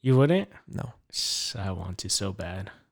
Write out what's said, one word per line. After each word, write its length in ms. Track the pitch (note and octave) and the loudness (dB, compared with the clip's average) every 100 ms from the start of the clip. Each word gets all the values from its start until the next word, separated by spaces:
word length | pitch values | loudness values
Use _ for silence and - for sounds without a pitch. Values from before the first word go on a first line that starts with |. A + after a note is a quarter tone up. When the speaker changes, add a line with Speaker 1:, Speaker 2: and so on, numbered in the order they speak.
Speaker 1:
You 120 | B2+ C3 | 6 6
wouldn't? 320 | C#3+ F#3 G3+ - - | 6 4 0 -12 -12
Speaker 2:
No. 260 | - A#2+ - _ | -10 -10 -14 _
Speaker 1:
S-, 440 | - - - - A2+ | -6 -4 -4 -4 -4
I 140 | F#2+ | -4
want 260 | F2+ F#2 F2+ | -4 -6 -8
to 100 | F2+ | -2
so 220 | - G2 | -2 -2
bad. 380 | F#2 F2 F#2 G2 - _ | -6 -8 -8 -10 -16 _